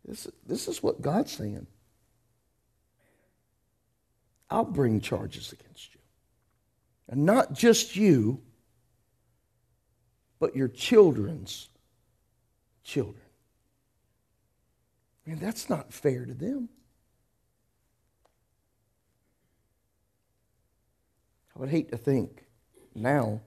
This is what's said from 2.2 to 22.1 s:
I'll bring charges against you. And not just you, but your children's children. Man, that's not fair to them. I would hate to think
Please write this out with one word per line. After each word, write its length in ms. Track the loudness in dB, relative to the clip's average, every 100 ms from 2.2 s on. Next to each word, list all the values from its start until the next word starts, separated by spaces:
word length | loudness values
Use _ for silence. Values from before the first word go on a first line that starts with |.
| _ _ _ _ _ _ _ _ _ _ _ _ _ _ _ _ _ _ _ _ _ _ _
I'll 140 | -2
bring 380 | 0 2 2 2
charges 500 | -2 -6 -6 -12 -16
against 420 | -18 -20 -20 -20
you. 60 | _ _ _ _ _ _ _ _ _ _ _ -8
And 160 | 0 4
not 280 | 4 2
just 420 | 4 6 6 2 2
you, 460 | 6 6 4 -2 -10 _ _ _ _ _ _ _ _ _ _ _ _ _ _ _ _ _ _ _
but 160 | -2 0
your 140 | -4
children's 960 | -4 4 8 8 6 -4 -6 -12 -16 -18 _ _ _ _ _ _ _ _ _ _ _
children. 320 | -6 -4 -4 -10 -20 _ _ _ _ _ _ _ _ _ _ _ _ _ _ _ _ _ _ _ -12
Man, 140 | -8
that's 300 | -8 -8 -6
not 220 | -6 -6
fair 340 | -2 -2 -2 -6
to 80 |
them. 360 | -8 -6 -6 -8 -14 _ _ _ _ _ _ _ _ _ _ _ _ _ _ _ _ _ _ _ _ _ _ _ _ _ _ _ _ _ _ _ _ _ _ _ _ _ _ _ _ _ _ _ _ _ _ _
I 60 | -12
would 100 | -2
hate 220 | -2 -2
to 60 | -4
think 480 | 0